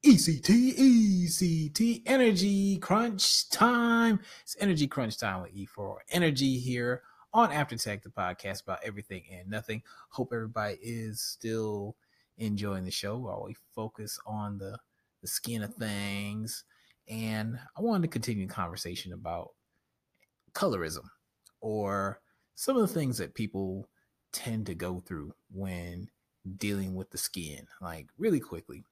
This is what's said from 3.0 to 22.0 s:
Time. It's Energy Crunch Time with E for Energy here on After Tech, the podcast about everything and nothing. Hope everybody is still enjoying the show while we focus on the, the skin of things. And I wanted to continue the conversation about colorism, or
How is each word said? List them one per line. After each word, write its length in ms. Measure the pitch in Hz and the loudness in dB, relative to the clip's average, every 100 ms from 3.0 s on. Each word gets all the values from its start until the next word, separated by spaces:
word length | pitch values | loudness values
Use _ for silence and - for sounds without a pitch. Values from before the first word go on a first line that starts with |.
| 233 196 - - - | 2 0 2 2 0
Time. 720 | - 240 240 233 233 233 202 - - | 4 4 6 4 6 6 4 0 -20
It's 140 | - - | -14 -2
Energy 260 | 202 160 139 | 2 2 2
Crunch 320 | - 113 - | 0 -4 -2
Time 240 | 110 92 | -4 -4
with 120 | 85 | -8
E 120 | 95 95 | -12 -14
for 380 | - 98 - - | -10 -10 -10 -4
Energy 480 | 175 165 135 135 127 | 2 2 4 2 0
here 440 | 127 123 120 123 - _ - | -2 -2 -2 -4 -8 _ -2
on 180 | 220 220 | 2 4
After 260 | 147 143 120 | 2 -2 -4
Tech, 260 | - 101 | -6 -6
the 60 | - | -8
podcast 540 | - 90 90 98 95 | -6 -6 -4 -8 -10
about 200 | - 92 | -8 -8
everything 400 | 110 101 - 95 90 | -8 -12 -12 -14 -14
and 180 | 92 92 | -16 -10
nothing. 320 | 107 104 110 - - - | -8 -6 -10 -10 -20 -14
Hope 220 | - 123 | -8 -6
everybody 440 | 117 110 117 104 95 | -4 -6 -6 -6 -6
is 380 | 113 117 110 107 | -8 -8 -8 -8
still 760 | - - 113 113 110 104 104 - _ _ _ - | -8 -8 -4 -4 -2 -4 -8 -12 _ _ _ -6
enjoying 460 | 110 104 101 95 | -4 -2 -2 -4
the 80 | 92 | -4
show 260 | - 101 117 | -6 -6 -6
while 260 | 117 98 101 | -6 -8 -10
we 80 | - _ | -14 _
focus 460 | - 110 - 104 - - | -10 -10 -10 -12 -12 -8
on 300 | 107 104 101 | -6 -6 -8
the, 200 | 98 104 _ _ _ _ | -10 -12 _ _ _ _
the 60 | - | -8
skin 360 | - - 117 | -6 -4 -6
of 100 | 104 - | -6 -6
things. 920 | 107 101 101 101 101 107 110 - _ _ _ _ - | -6 -4 -4 -6 -6 -8 -8 -12 _ _ _ _ -12
And 520 | 113 110 110 107 123 135 - | -8 -4 -4 -4 -8 -12 -4
I 40 | |
wanted 220 | 226 202 | -2 0
to 40 | 165 | 0
continue 400 | - 120 107 92 | -2 -4 -4 -6
the 60 | |
conversation 600 | - 87 87 87 87 92 | -6 -6 -6 -8 -10 -10
about 380 | 90 85 87 76 _ _ _ _ _ _ _ _ _ _ | -12 -8 -8 -10 _ _ _ _ _ _ _ _ _ _
colorism, 560 | - 196 101 80 80 - _ _ _ _ _ | -2 0 0 -4 -8 -14 _ _ _ _ _
or 640 | 110 107 98 98 | -6 -4 -2 -2